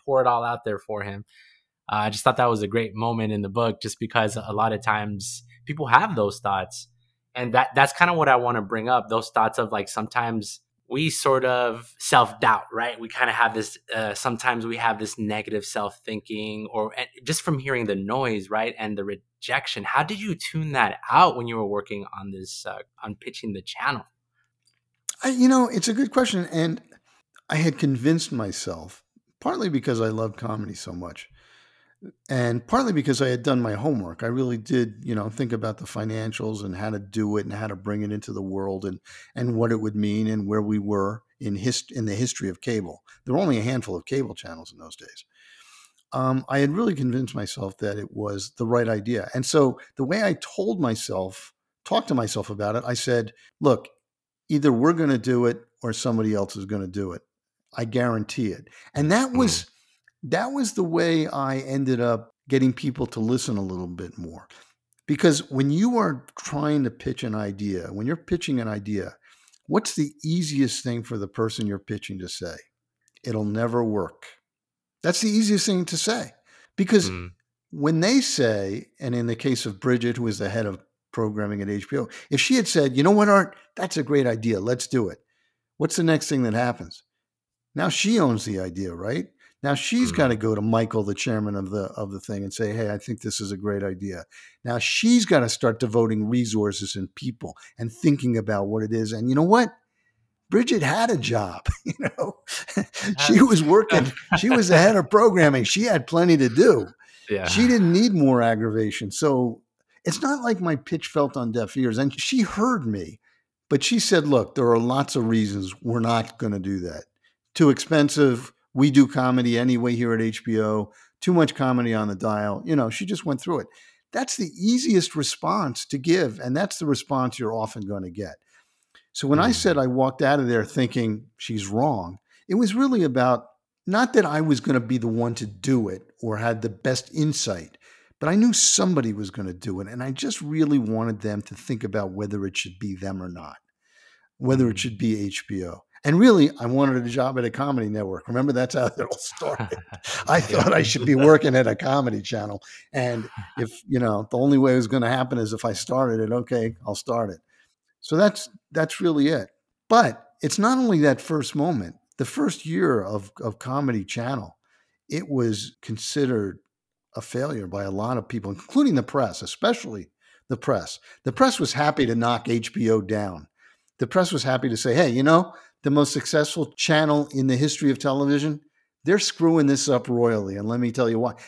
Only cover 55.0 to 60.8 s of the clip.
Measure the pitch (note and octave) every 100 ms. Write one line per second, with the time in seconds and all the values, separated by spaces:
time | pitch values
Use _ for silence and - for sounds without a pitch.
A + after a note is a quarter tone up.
55 | D3+ B2+ A2+ B2 A#2+ A#2 - _ A#2+ A2
56 | B2+ A2+ G#2+ G#2 G2 G#2+ G2 G#2 F#2+ F#2+
57 | F#2+ E2+ - _ _ _ _ - A#2 B2
58 | A#2+ A2+ G#2 - A2 F2 - - - -
59 | D3 G#3 C4 B3 A#3+ - - _ _ _
60 | _ _ C3 D#3+ A#3+ C#4 A3+ -